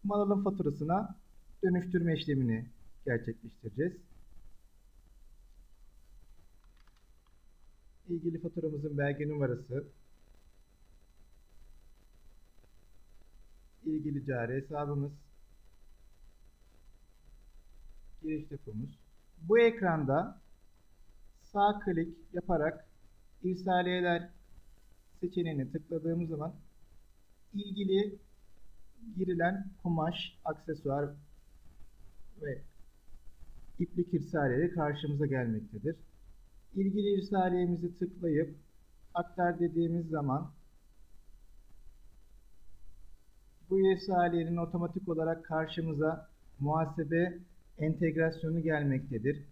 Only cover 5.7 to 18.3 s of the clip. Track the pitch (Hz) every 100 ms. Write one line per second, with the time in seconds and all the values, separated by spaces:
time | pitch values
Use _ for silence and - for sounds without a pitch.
5.7 | - - - - - - - - - -
6.7 | - - - _ - - - - - -
7.7 | - - - - 170 165 160 170 170 160
8.7 | 147 151 143 143 143 147 147 135 120 -
9.7 | 131 - - - - - - - - -
10.7 | - - - - - - - - - -
11.7 | - - - - - - - - - -
12.7 | - - - - - - - - - -
13.7 | - 156 156 147 139 139 127 117 135 139
14.7 | 147 147 143 143 143 - - - - -
15.7 | - - - - - - - - - -
16.7 | - - - - - - - - - -
17.7 | - - - - - 156